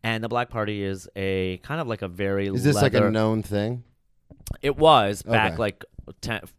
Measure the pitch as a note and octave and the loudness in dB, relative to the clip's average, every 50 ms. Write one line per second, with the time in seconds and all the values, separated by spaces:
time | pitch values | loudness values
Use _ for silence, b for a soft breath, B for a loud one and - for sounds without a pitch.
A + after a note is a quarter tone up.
0 | - A2+ A2+ A2+ A2 A#2 B2 A#2+ B2 - - A#2 G#2+ G#2 G#2+ G2+ G2 G2 G2 F#2+ | -4 -4 -4 -4 -4 -4 -2 -2 -4 -2 -4 -4 -4 -2 -2 -4 -2 -4 -4 -6
1 | F#2+ - _ G2 G2 F#2+ F#2+ F#2+ F#2 F#2 F#2 F#2 _ - C#3+ D#3+ D#3+ B2 A2+ G2 | -10 -14 _ -6 -4 -2 0 0 0 -2 -4 -6 _ -8 -6 -6 -4 -4 -6 -6
2 | - F#2+ F2 F2+ G2+ G2 G2 G2 G2 G2 F#2+ A#2+ A#2+ C#3+ D3 G#2 C#3+ C3+ - B2 | -6 -8 -6 -4 -2 -2 0 0 -2 0 -2 2 2 2 4 4 4 4 4 4
3 | G#2 G#2 G#2+ A2 A2 A2 A2 A2+ G#2 - G#2 G#2 G#2 A2 B2 B2 A#2+ _ _ _ | 2 2 2 2 2 2 0 0 -2 -2 -2 -2 -2 -2 -6 -8 -12 _ _ _
4 | _ _ _ _ _ _ - _ - - - - - C#3 C#3 C#3 D3+ D#3+ D#3 C3 | _ _ _ _ _ _ -20 _ -12 -12 -12 -6 -4 -4 0 4 8 8 8 8
5 | G#2+ G2+ G#2 G2 - - A2+ A2+ G#2+ G#2+ D#2+ - A2+ G#2 F#2+ _ - - _ - | 6 4 0 -4 -4 0 2 2 2 2 0 -2 -2 -4 -4 _ -18 -20 _ -18
6 | - - - _ - - A2+ G#2 - F2+ - | -18 -18 -18 _ -8 -6 -6 -6 -8 -12 -20